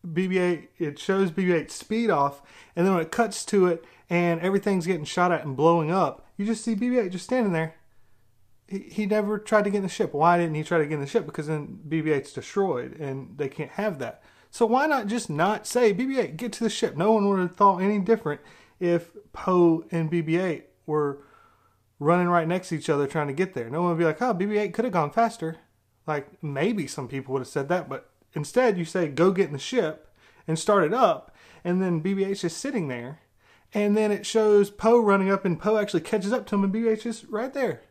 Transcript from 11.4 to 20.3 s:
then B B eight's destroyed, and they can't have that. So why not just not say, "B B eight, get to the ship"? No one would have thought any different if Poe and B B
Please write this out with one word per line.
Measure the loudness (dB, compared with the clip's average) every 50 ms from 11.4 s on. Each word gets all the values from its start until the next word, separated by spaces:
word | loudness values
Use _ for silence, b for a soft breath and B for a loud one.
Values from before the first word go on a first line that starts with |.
| -6
then | -6 -6 -6 -6 -10 -14 -16 -10
B | -4 -4 -2
B | 0 0
eight's | 0 0 -2 -6 -12
destroyed, | -12 -12 -6 -2 -2 0 0 0 -4 -6 -8 -10 -10
and | -8 -8 -8 -8 -10 -14 -8
they | -8 -8
can't | -6 -6 -8 -12 -10
have | -6 -4 -4 -4 -4 -6
that. | -10 -10 -10 -14 b b b b b b
So | -2 0 2
why | 2 4 2 4
not | 2 0 0 0
just | -2 -4 -4 -4 -4
not | -2 0 2 0 0 -2 -6
say, | -4 0 2 4 4
"B | 2 2 -2
B | -2 0 -2
eight, | -2 -2 -4
get | -8 -8 -8 -6
to | -2 -4
the | -2
ship"? | -2 -2 -4 -4 -2
No | 0 2 2
one | 4 4 4
would | 2 2 2
have | 0 -2 2
thought | 6 6 6 6 4
any | 0 0 0 0
different | 2 2 2 2 2 -6 -6 -6 B B B B B B B B
if | 0 2 2 0 0 -4 _ -20 -20 _ _
Poe | -6 -2 2 4 6 6 6 6 2 -2 -4
and | -2 -2 -2 0
B | 0 -2
B | 0 0